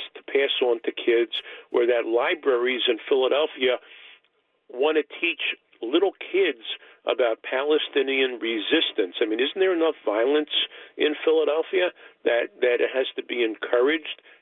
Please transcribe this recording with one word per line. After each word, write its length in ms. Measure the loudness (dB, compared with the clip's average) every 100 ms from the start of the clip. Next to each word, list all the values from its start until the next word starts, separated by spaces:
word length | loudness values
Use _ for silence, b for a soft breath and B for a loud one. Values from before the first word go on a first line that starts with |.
| -4
to 80 | -16
pass 260 | -4 0 0 0
on 160 | 0 0
to 80 | -4
kids, 400 | -4 2 2 2 -6 -12 B B
where 160 | 0 2
that 200 | 2 0
libraries 760 | 0 0 -2 0 2 0 0 0
in 120 | -2 0
Philadelphia 720 | 2 2 2 0 0 0 0 -6 B B B _ _ _ _ -10
want 280 | -2 2 2
to 60 | -2 -4
teach 200 | -6 -4 -6 -8 _ _
little 300 | -2 2 2
kids 500 | -2 -2 0 0 -2 -8 -12 B B
about 380 | -4 0 0 -2
Palestinian 960 | -4 -4 0 0 0 -2 0 0 0 -2
resistance. 800 | -4 -4 0 0 0 -2 -4 -2
I 40 |
mean, 160 | -2 0
isn't 180 | -2 0
there 140 | 0
enough 220 | 2 0 -2
violence 460 | -2 0 2 2 0 -2 -4 B B B
in 200 | -2 0
Philadelphia 680 | 0 2 2 0 -2 0 -2 -4 B B
that, 360 | 0 0 0 0
that 200 | 2 2
it 100 | 2
has 120 | 0 -4 -6
to 80 |
be 180 | -6 -2
encouraged 800 | -2 -2 0 2 2 0 -4 -14 -18 b